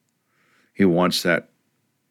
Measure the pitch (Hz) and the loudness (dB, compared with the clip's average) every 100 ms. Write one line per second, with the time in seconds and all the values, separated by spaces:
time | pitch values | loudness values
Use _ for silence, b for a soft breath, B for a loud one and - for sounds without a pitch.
0 | _ _ _ _ _ _ _ - 98 85 | _ _ _ _ _ _ _ 0 0 2
1 | 90 - 92 82 - _ _ _ _ _ | 0 -2 -2 -4 -6 _ _ _ _ _
2 | _ | _